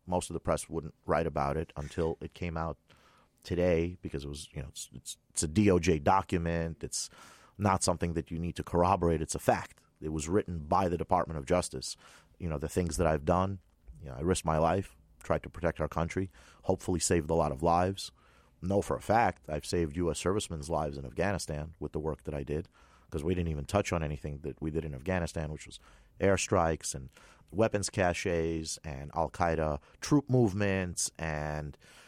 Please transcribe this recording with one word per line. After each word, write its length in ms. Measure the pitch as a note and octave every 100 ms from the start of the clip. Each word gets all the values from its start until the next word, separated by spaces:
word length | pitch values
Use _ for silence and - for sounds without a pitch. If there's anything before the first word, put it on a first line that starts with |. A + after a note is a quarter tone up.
| -
most 240 | F2+ -
of 40 |
the 60 | E2
press 280 | - D#2 -
wouldn't 260 | D#2 D2+ - -
write 200 | D#2 E2
about 300 | D2 C#2+ D2
it 160 | E2 -
until 420 | D2 - E2 -
it 140 | D#2+
came 220 | - F2 E2
out 200 | E2 D2+ _ - _ _ _ _
today, 540 | - F2 F2+ E2 E2+ F2+
because 220 | D2+ D2
it 40 | C#2+
was, 200 | D2 -
you 100 | D2
know, 60 | C2+
it's, 200 | - -
it's, 220 | C2 - - _
it's 120 | -
a 60 | D#2+
D 200 | D#2+ G2+
O 80 | F2+
J 180 | E2 D#2
document. 840 | D2 F#2+ F2+ F2 E2+ E2+ E2 D#2+
It's 260 | - - - - - - - -
not 240 | G2+ F#2+
something 320 | - E2+ F2
that 160 | E2+ -
you 80 | E2
need 180 | E2+ -
to 60 |
corroborate. 580 | - F2 F2 F#2+ F2 D#2+
It's 140 | D#2
a 60 | -
fact. 400 | - G2+ - - _ _
It 120 | D2+
was 160 | D#2 D2+
written 320 | G2+ - E2+
by 280 | D2 F2+ F#2
the 80 | E2+
Department 420 | E2 F2+ - D#2+
of 80 | C2+
Justice. 500 | F2 - C2 - - - - _ -
You 100 | F2
know, 100 | D2
the 100 | D2+
things 280 | - F2 D#2
that 100 | E2
I've 180 | D#2
done, 340 | D2 F2 F#2+ F#2+ - _ - -
you 60 | D2
know, 80 | B1+
I 40 |
risked 220 | E2 F2+
my 140 | D#2 D#2
life, 380 | E2 F#2 F#2+ - _ _
tried 220 | - D#2+
to 40 | -
protect 300 | - E2+ -
our 60 | D#2
country, 420 | - E2 - F#2+ - - -
hopefully 360 | - F#2+ - F2
saved 320 | - F2 D2+
a 40 |
lot 180 | E2 D2+
of 100 | C2
lives. 480 | E2+ E2+ F#2 G2 - - _ _ _ _
Know 220 | F2 G2+
for 140 | - C2
a 40 |
fact 480 | - A2 G#2+ - -
I've 180 | D2+ -
saved 300 | F2 D#2+ D2+
U 140 | E2+
S 80 | D2+
servicemen's 500 | F2+ G#2 - E2 D2
lives 280 | D#2+ D#2 C#2+
in 60 |
Afghanistan 680 | C2+ C#2+ F#2 F2+ - D2+ D#2+ -
with 140 | D2
the 80 | D#2
work 240 | D#2 D2+
that 100 | -
I 80 | D2
did, 260 | C#2 D2 F#2 _ - - _
'cause 120 | D#2+
we 120 | D2+
didn't 160 | F2+ E2
even 140 | D2
touch 280 | C#2+ G2+ -
on 100 | F2
anything 380 | D2+ D2 D#2 C#2+
that 180 | C#2+ -
we 100 | D#2+
did 120 | D#2
in 80 | D#2+
Afghanistan, 580 | C#2 D2 F#2 E2+ E2 D2+
which 140 | D2+ -
was 120 | - - - _ -
airstrikes 720 | F#2+ F#2+ - G2 E2 D#2+ -
and 160 | C2+ C2 - - - _
weapons 400 | E2+ A2 G2+ F#2+
caches 880 | - F2+ F2 G2 E2+ E2 E2 D#2+ -
and 280 | D#2+ C2+ C#2+
Al-Qaeda 640 | - D#2 - E2+ D#2+ D2+ D2 - -
troop 300 | - D3 -
movements 800 | B2+ A2+ G2 G2+ F#2+ F2+ E2 - -
and 580 | D#2+ D2+ D2+ D2+ D2+ - - -